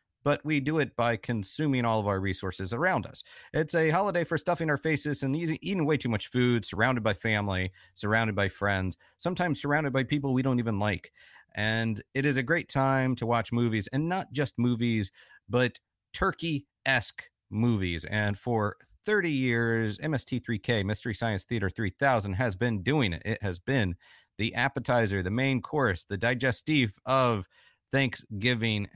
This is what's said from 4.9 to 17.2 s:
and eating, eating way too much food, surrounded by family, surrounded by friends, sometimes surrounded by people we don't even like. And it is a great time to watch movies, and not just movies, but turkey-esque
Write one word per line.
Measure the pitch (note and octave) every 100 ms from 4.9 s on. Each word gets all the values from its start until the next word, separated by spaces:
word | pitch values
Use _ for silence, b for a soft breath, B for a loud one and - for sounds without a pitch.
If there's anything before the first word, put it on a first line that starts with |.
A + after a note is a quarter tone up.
| C#3+ D3+ C3+
and | C3+
eating, | D#3 E3 -
eating | F3+ F#3+ D3
way | D3+
too | A#2+
much | A2 -
food, | B2 B2 A#2 -
surrounded | F2+ B2 A#2+
by | G#2+
family, | F#2+ A2+ G#2+ G2+ F#2 F#2 b b
surrounded | - G#2 A2+ A2 G2
by | G2
friends, | - G2+ F#2+ F#2 - b -
sometimes | F3 F#3 F3 C#3
surrounded | C#3+ D3 C#3+
by | C3+
people | B2 D3 C#3
we | C3
don't | C3+ B2
even | A2+ G2+
like. | G#2 F2+ - B B B B
And | - G#2+ A2+ A2+ G#2 -
it | C3+ D3
is | C3+
a |
great | B2 E3+ -
time | C#3 C3+ C3+ C3
to | B2 A#2
watch | A#2 -
movies, | A#2+ A#2+ A2 G2+
and | C3+ E3
not | F#3+ -
just | B2+ C3 -
movies, | B2 A2+ A#2+ A2 G2 B B B -
but | A#2+ B2 - - _ _
turkey-esque | - F#3+ - E3 C#3 - _ C3+ B2+ - -